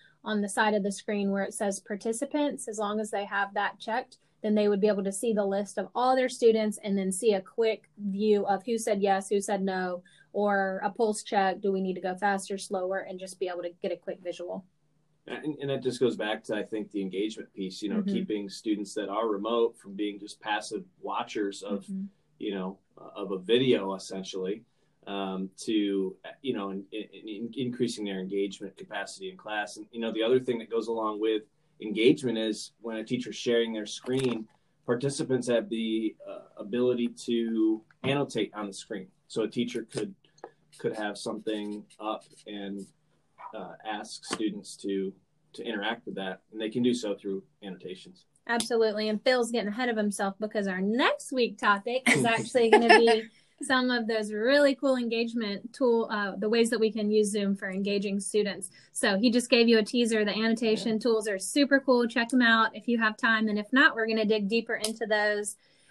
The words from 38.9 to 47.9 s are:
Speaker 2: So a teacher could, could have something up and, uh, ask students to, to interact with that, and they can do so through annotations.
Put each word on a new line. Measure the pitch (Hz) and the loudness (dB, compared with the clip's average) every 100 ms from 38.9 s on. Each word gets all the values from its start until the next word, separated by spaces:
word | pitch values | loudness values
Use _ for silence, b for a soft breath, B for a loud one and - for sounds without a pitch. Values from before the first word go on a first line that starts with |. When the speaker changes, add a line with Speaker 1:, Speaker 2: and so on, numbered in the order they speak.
| 104 92 _ _ | -12 -12 _ _
Speaker 2:
So | 117 | -4
a | 110 | -4
teacher | 120 120 120 113 | -2 -4 -4 -8
could, | 120 101 - _ B B B _ - | -8 -8 -10 _ B B B _ -6
could | - 110 | -6 -4
have | 104 101 | -6 -6
something | 117 107 110 107 104 104 - - | -8 -6 -4 -4 -4 -10 -12 -10
up | 107 110 - - - | -8 -8 -10 -20 -14
and, | 104 98 98 95 _ _ _ _ - - | -10 -8 -10 -12 _ _ _ _ -20 -14
uh, | 110 90 - | -12 -14 -12
ask | 110 104 107 - | -10 -10 -10 -14
students | - - 110 190 - - | -10 -6 -4 -6 -12 -10
to, | - - 95 - _ _ _ | -6 -4 -4 -8 _ _ _
to | - | -14
interact | 117 104 104 120 - | -8 -6 -4 -6 -8
with | |
that, | 95 95 95 _ | -8 -8 -8 _
and | 110 | -8
they | 110 | -6
can | 123 | 0
do | 120 | 0
so | 120 104 | 0 -2
through | 98 101 95 - _ | -6 -6 -8 -10 _
annotations. | 101 87 82 | -14 -12 -12